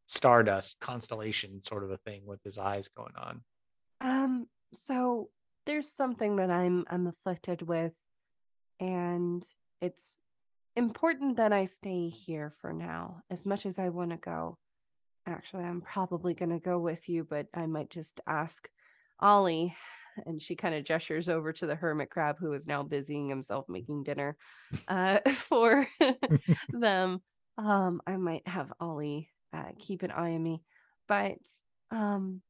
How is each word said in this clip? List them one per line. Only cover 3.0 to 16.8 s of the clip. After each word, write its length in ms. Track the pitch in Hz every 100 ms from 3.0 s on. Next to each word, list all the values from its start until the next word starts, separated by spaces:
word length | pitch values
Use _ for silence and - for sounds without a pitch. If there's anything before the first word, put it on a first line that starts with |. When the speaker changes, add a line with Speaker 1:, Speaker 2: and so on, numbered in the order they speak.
| - -
Speaker 1:
on. 260 | - 120 - _ _ _ _ -
Speaker 2:
Um, 480 | 262 262 269 254 233 _ _
so 560 | - - 254 247 233 - _ _ _ -
there's 260 | 302 294
something 460 | - 254 240 214 202
that 120 | 185
I'm, 360 | 175 180 180 -
I'm 180 | 180 180
afflicted 540 | - 190 175 - 170
with, 320 | 170 165 165 - _ _ _ _ _ _ _ -
and 640 | 185 180 175 175 175 175 - _ _ -
it's 360 | 180 - - - _ _ _ _ _ 240
important 640 | 240 - 330 269 277 233
that 160 | 214
I 120 | 202 185
stay 440 | - 196 180 170
here 440 | - - 156 151 -
for 120 | -
now, 480 | 160 170 160 - 170 -
as 160 | 180 196
much 200 | 202 196
as 140 | 185
I 100 | 185
wanna 280 | 175 175 165
go. 400 | 175 160 165 175 _ _ _ _ _ _ -
Actually, 380 | 165 - 190 175
I'm 160 | 175
probably 520 | 170 202 185 175 175 165
gonna 240 | 170 170
go 200 | 180
with 300 | 175